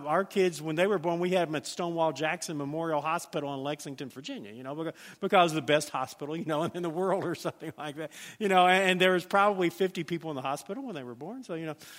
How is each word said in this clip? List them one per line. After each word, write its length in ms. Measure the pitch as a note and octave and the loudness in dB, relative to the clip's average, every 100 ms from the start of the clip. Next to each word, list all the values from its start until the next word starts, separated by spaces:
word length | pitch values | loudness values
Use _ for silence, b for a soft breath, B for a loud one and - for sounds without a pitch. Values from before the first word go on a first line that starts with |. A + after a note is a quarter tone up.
| C#3+ | -2
our 200 | E3 G3 | -2 0
kids, 360 | G3+ F#3 D3+ | 0 0 0
when 140 | D#3 D#3 | -4 0
they 120 | F#3+ | 0
were 120 | G3 | 0
born, 200 | E3 E3+ | 0 -2
we 100 | F3+ | 0
had 180 | F#3 D#3+ | 0 0
them 80 | D3+ | -2
at 100 | - | -6
Stonewall 460 | - F3 E3+ D#3+ | -6 -4 0 0
Jackson 460 | C#3 D#3 F3 - D3+ | 0 -4 -4 -6 -6
Memorial 420 | C#3+ D#3 E3 D3+ | -6 -4 -2 -2
Hospital 540 | D3+ E3+ - E3 C#3+ | -2 -4 -4 -6 -6
in 100 | C#3 | -6
Lexington, 460 | C#3 D3+ D3+ C3+ C3+ | -6 -6 -10 -12 -12
Virginia, 420 | B2+ D3 C4 G#2 | -12 -12 -12 -12
you 120 | A2+ | -14
know, 120 | C3 D3 | -10 -8
beca-, 180 | D#3+ - B B | -8 -10 B B
because 300 | F#3+ G3 E3+ | 4 6 6
of 40 | D#3 | 4
the 60 | |
best 280 | C3 D3 - | 4 2 2
hospital, 460 | C#3 B2+ - C#3+ E3 | -4 -6 -8 -8 -6
you 100 | E3 | -2
know, 180 | D3+ | 0
<laughs> 100 | E3 | -2
in 100 | F3 | -4
the 60 | F3 | -6
world 340 | D#3+ F#3+ F#3 | -2 0 0
or 120 | D#3+ D#3+ | 0 -4
something 360 | E3 - D#3 - | -6 -8 -12 -10
like 180 | D3 C#3+ | -10 -10
that. 160 | D#3 B B B | -12 B B B
You 100 | G#3 | 4
know, 180 | F#3 F3+ | 8 8
and, 240 | F#3 F#3+ | 8 6
and 100 | F3+ | 6
there 120 | F#3 | 6
was 120 | F3+ E3+ | 4 4
probably 440 | G3 G3+ F#3+ F3 | 4 4 4 0
fifty 340 | - F#3+ F#3 | 2 -2 -2
people 260 | D#3 E3+ D#3+ | -4 -6 -6
in 40 | C#3 | -6
the 60 | |
hospital 420 | C3+ C#3+ - G#3 | -4 -6 -6 -10
when 120 | C4+ D#3+ | -8 -10
they 80 | |
were 120 | B2 A#2+ | -10 -12
born, 280 | D#3 C4 A#3 | -12 -12 -10
so, 80 | |
you 140 | E3 D#3+ | -8 -8
know, 80 | D3+ B | -10 B